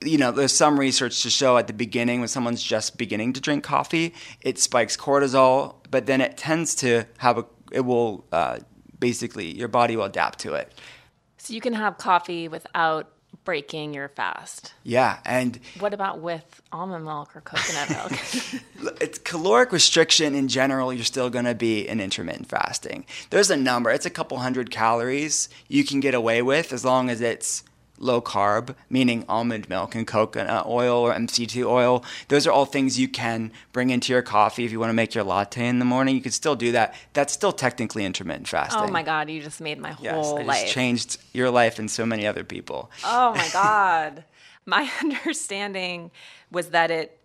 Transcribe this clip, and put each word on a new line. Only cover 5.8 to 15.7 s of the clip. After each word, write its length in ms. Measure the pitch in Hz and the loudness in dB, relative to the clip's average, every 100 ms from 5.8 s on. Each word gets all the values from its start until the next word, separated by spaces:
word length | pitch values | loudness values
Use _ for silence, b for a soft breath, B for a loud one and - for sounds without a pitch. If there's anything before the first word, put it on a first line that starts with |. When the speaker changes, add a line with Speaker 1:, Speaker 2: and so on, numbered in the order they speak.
| - | -4
Speaker 1:
but 160 | 131 123 | -2 2
then 160 | 135 | 2
it 160 | 127 - | 0 -2
tends 360 | 147 160 165 - | -2 -2 -2 0
to 280 | 127 117 110 - | 2 2 0 0
have 180 | 127 117 | 2 2
a, 80 | 117 _ - | 0 _ -6
it 100 | 123 | -2
will, 440 | 127 120 117 98 - | 2 2 0 -2 -4
uh, 280 | 82 69 60 - _ - - | 0 0 -4 -12 _ -20 -4
basically, 560 | 123 113 120 - 117 | -2 -2 -4 -6 -8
your 140 | - 120 | -8 -2
body 260 | 120 120 | 2 2
will 100 | 113 | 0
adapt 340 | 98 90 76 - | -2 0 -2 -2
to 160 | - | -6
it. 180 | 73 - - B B B _ _ _ | -6 -6 -12 B B B _ _ _
Speaker 2:
So 160 | - | -14
you 80 | 226 | -6
can 140 | 247 | -4
have 240 | 226 214 180 | -2 -2 -4
coffee 500 | - 175 - 170 165 | 2 2 0 -8 -8
without 600 | 160 - - 165 160 - _ _ - | -10 -6 0 0 0 -4 _ _ -12
breaking 500 | - 160 143 160 151 | -6 -4 -4 -8 -8
your 140 | 147 139 | -8 -8
fast. 640 | - 95 - - - - - | -4 -4 -4 -12 -16 -18 -14
Speaker 1:
Yeah, 360 | - 120 123 95 | -2 2 4 2
and 360 | - 127 127 110 - | -2 0 0 -4 -12